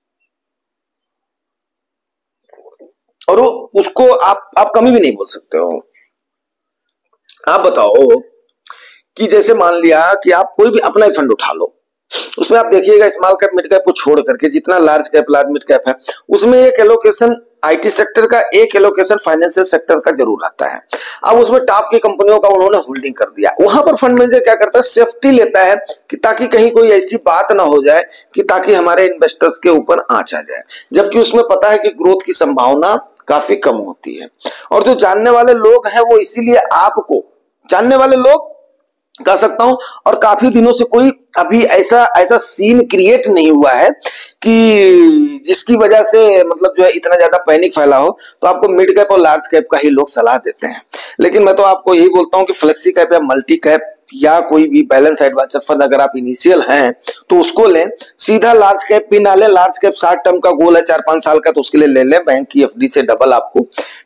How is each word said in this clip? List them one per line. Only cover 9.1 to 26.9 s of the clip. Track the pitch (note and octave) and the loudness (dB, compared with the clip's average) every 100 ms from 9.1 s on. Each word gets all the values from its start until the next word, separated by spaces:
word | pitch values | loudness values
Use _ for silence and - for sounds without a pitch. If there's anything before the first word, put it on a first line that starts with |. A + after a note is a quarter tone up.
| - | -8
कि | G#3 | 0
जैसे | G#3 G#3 | 0 2
मान | A3 F3 | 0 0
लिया | E3+ E3 D#3 E3+ | 0 2 2 0
कि | G3 - | 0 0
आप | F3 - - | 0 -2 0
कोई | A3+ | 0
भी | A3+ | 0
अपना | - G#3 | 0 0
ही | G#3 | 0
फंड | D#3 C3+ | 0 -2
उठा | G#2 - | -4 -6
लो, | D#2+ - _ _ _ _ - - - | -6 -8 _ _ _ _ -12 -10 -8
उसमें | - A#3 | 0 0
आप | A#3 | 2
देखिएगा | F#3+ F#3+ G#3 G#3 | 0 4 2 2
small | - F#3 | 0 -2
कैप | F#3+ G3 | 0 -2
mid | F3+ E3+ | -4 -2
cap | F#3+ | 0
को | F#3 | 0
छोड़ | F3 C#3+ D3 | -2 0 0
करके | B2+ B2 D3+ | -2 -4 -4
जितना | D3+ F3+ F3+ | -4 -2 0
large | D#3 D3+ - | 0 0 0
cap | D3+ C#3+ | -2 0
large | C#3+ C#3 | -2 -2
mid | C#3+ | -6
cap | - C3 C3 | -2 -2 -2
है | C3 - - - | -6 -10 -16 -4
उसमें | G3+ A3+ B3+ | 0 2 4
एक | B3+ B3+ | 4 2
एलोकेशन | G#3+ A#3 A3 G3+ A#3 A#3 _ _ | 2 2 0 0 -2 -2 _ _
आईटी | D#3 E3 G#3+ | -4 -2 -2
सेक्टर | G3 G#3 A3 A3+ | -4 -2 -2 0
का, | A#3 - | -2 0
एक | F#3+ A3+ G3+ | 0 2 2
allocation | G3+ G3 G3 G#3 | 0 0 -2 -2
financial | E3+ D#3+ E3+ F#3 | -2 -2 -2 -2
sector | F#3 E3 - E3 | -2 -2 -2 -2
का | D#3+ | -2
जरूर | C3+ A2+ G#2 | -2 -4 -4
रहता | E2 - C#2 | -8 -8 -8
है। | - - - - - G3 | -8 -14 -16 -16 -6 0
अब | A#3 | 0
उसमें | G#3+ B3+ | 2 0
top | B3+ G3+ A3 | 0 -2 0
की | A3+ | -2
कंपनियों | G#3+ G3 G3+ G#3+ | -2 0 0 2
का | G3+ | 2
उन्होंने | G3 F#3+ G3+ | 0 0 -2
holding | B2+ C3+ C3+ | -4 -10 -12
कर | A#2+ | -6
दिया, | G#2+ G2+ G2+ - | -8 -4 -4 0
वहां | G3+ G#3+ | 0 2
पर | D4 - | 0 0
fund | B3 B3 | 0 2
manager | B3 B3 | 2 2
क्या | A3+ | 2
करता | A3 G#3 A#3+ | 0 0 0
है, | |
Safety | - A#3 A#3 - C#4 | 0 0 0 0 0
लेता | B3+ G3+ F#3+ | 2 2 0
है | F#3 G3+ - - _ | 0 -2 -6 -18 _
कि | - | -6
ताकि | A3 A3 B3 | -4 -4 -2
कहीं | A3+ A#3 | 2 2
कोई | A3+ A3+ | 2 4